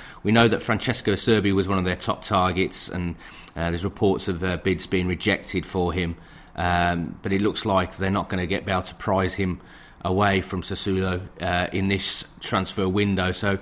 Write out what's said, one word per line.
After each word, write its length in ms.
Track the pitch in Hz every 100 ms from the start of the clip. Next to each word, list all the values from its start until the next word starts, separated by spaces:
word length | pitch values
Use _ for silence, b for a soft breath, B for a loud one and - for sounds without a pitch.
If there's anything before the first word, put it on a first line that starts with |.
| B B
We 100 | 104
know 160 | 113 117
that 120 | -
Francesco 520 | - 107 - 113 -
Acerbi 400 | 98 - 107 101
was 160 | 98 92
one 80 | 98
of 80 | 92
their 100 | 87
top 280 | - -
targets, 680 | - 98 92 87 92 - -
and, 260 | 90 87 82 B B B -
uh, 140 | 85
there's 160 | 85 95
reports 420 | - 104 - -
of, 160 | 85
uh, 140 | 92 87
bids 300 | 95 87 -
being 200 | 95 90
rejected 580 | 85 104 95 - 92 -
for 280 | 95 87
him, 240 | 85 85 82 B B B B
um, 600 | 87 87 87 87 82 -
but 100 | 104
it 100 | 98
looks 240 | 104 - 107
like 300 | 95 90 -
they're 160 | 95
not 160 | 98 -
gonna 180 | 95 87
get, 200 | 98 -
be 80 |
able 80 | 92
to 140 | - -
prize 400 | - 95 92 98
him 260 | 92 85 B B B B
away 380 | 92 95 101 98
from 220 | 92 92
Sassuolo, 580 | - 95 104 95 95 90 98 -
uh, 260 | 90 90 90
in 160 | 95 98
this 380 | 98 - - - -
transfer 480 | - 104 92 - 95
window. 420 | 101 101 95 92
So 260 | 90 101 98